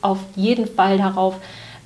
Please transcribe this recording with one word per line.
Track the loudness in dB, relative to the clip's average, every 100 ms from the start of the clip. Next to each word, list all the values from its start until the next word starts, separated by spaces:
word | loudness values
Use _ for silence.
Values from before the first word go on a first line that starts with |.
auf | -2 -2 -4 -2
jeden | 2 2 0
Fall | 2 4 4
darauf, | 2 2 0 -2 -10 -18 -18 -10